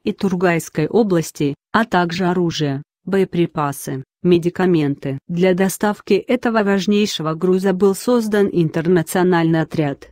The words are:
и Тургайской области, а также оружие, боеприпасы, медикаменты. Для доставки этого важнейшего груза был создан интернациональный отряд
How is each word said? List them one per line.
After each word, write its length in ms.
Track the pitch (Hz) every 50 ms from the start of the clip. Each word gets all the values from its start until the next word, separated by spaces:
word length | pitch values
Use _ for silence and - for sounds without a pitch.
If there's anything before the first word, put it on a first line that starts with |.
| -
и 80 | 214
Тургайской 760 | 196 - - 196 185 180 185 180 170 160 - - - - 151 -
области, 680 | - 208 240 202 185 170 156 - - - 151 143 143 - _ _
а 140 | - 214 226
также 400 | 220 - 180 175 170 170 175 190
оружие, 560 | 175 180 180 175 165 156 - 156 143 135 139 151 _ _ _ _
боеприпасы, 1000 | 185 185 196 190 - - 175 170 - - 165 147 143 135 - - - 139 131 131 - _ _ -
медикаменты. 960 | 175 180 175 160 175 175 - 185 185 175 160 147 139 139 - - 143 135 139 - -
Для 260 | 175 170 180 190 185
доставки 600 | 175 190 190 - - - 208 208 - - - 202
этого 500 | 190 - - 247 254 - 247 220 220 208
важнейшего 720 | 196 196 196 175 214 208 208 214 202 - - 160 156 160
груза 380 | 160 175 180 185 190 185 196 185
был 200 | 185 202 196 196
создан 560 | 185 - - 247 240 220 214 208 208 202 196
интернациональный 1080 | - 175 170 151 - 165 156 170 185 175 160 - - 190 175 180 180 170 165 160 165 160
отряд 480 | 160 - - - 151 143 139 - - -